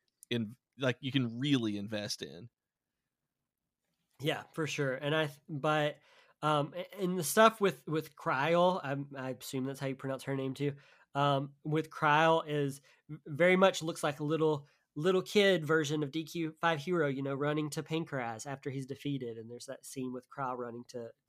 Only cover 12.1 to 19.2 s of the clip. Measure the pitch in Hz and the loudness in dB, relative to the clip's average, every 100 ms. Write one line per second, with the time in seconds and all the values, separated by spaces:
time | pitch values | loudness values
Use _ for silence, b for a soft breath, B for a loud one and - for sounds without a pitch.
12.1 | 147 165 165 151 147 143 139 b b _ | 6 6 4 2 -2 -2 -4 b b _
13.1 | 151 - 147 180 185 190 185 160 156 156 | -16 -10 2 6 8 6 4 -4 -2 -4
14.1 | 147 151 156 156 147 143 b b - 165 | -2 -2 2 2 0 -6 b b -2 2
15.1 | 185 180 208 196 180 151 160 143 151 143 | 2 2 4 6 4 4 2 2 0 -2
16.1 | 160 156 175 160 156 165 160 143 180 143 | -4 -6 -4 -6 0 0 0 0 2 2
17.1 | 135 139 139 147 151 151 156 156 160 160 | 0 -4 -2 -2 -2 -2 -6 -4 -4 -4
18.1 | 139 117 113 143 135 143 135 131 127 143 | -4 -4 -8 -10 -8 -6 -8 -8 -8 -6
19.1 | 139 | -6